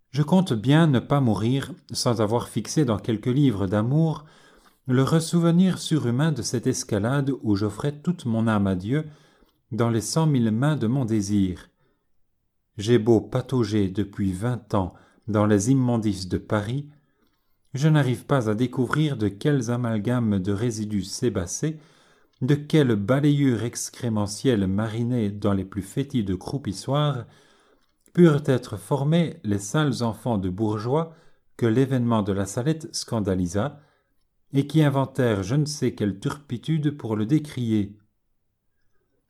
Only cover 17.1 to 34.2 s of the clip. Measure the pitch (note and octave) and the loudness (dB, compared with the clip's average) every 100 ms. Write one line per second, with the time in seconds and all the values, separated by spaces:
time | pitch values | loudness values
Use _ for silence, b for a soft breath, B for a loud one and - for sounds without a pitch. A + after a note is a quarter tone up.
17.1 | b b b b b _ C3 D#3 D3+ B2+ | b b b b b _ -2 2 4 2
18.1 | A#2+ - C#3 A2 G#2+ B2 C3 A#2+ D3 D3+ | -2 -2 -2 0 0 -2 -2 -2 -2 -2
19.1 | A#2 G#2 G#2 D3 C#3+ A2+ A#2+ A#2+ A2+ G2+ | -2 -4 -2 -2 0 0 -4 -2 -2 -2
20.1 | B2 A2+ G2+ F#2+ G2+ A#2+ G#2+ G#2 G#2 F#2 | 0 0 0 0 -2 -2 -4 -4 -4 -4
21.1 | - B2 G2+ F2+ - D3+ D#3 b b b | -4 -2 -2 -4 -4 -4 -6 b b b
22.1 | b b _ B2+ D3 D3 D#3 C3 G#2+ G2+ | b b _ 0 0 2 2 4 2 2
23.1 | C3+ D3 D3 C#3 A2+ G#2 - - - A#2+ | 2 2 2 2 0 -2 -6 -10 -8 -4
24.1 | G#2+ G2+ - C3+ A2+ F#2 F#2+ A2 A2 A#2+ | -2 -2 -2 0 2 2 0 -2 -4 -2
25.1 | B2 G#2 G2+ G#2 G2 F#2+ G#2 - - C#3 | -2 -2 -2 0 0 -2 -8 -6 -6 -4
26.1 | B2 G2 F#2 - C#3 A2+ F2+ - C#3+ D3 | -2 -2 -4 -4 -8 -6 -8 -4 0 0
27.1 | B2 G#2+ b b b b b b _ _ | -2 -8 b b b b b b _ _
28.1 | - F3 C#3+ D3 B2 - G2+ - C#3 C#3 | 6 6 6 2 0 -2 -10 -4 -2 2
29.1 | E3+ D#3+ - G#2 G2+ - D#3 D3+ A2 A#2 | 2 0 -4 -4 -4 -2 0 0 0 -2
30.1 | G#2 C3 G#2+ F#2 F#2 A2 G#2+ A#2 D3 E3 | -4 -2 -2 -2 -2 -2 -2 -2 -2 -4
31.1 | B B B _ - A#2+ A2+ C3 C3 A#2+ | B B B _ -2 2 2 2 0 2
32.1 | A2+ G#2 G2 G2 - C3 D#3+ - - - | 0 0 -2 -2 -2 -2 -4 -6 -10 -6
33.1 | A#2 G2+ F#2 F2+ G2 C3 b b b b | -2 0 0 -2 -2 -4 b b b b
34.1 | b | b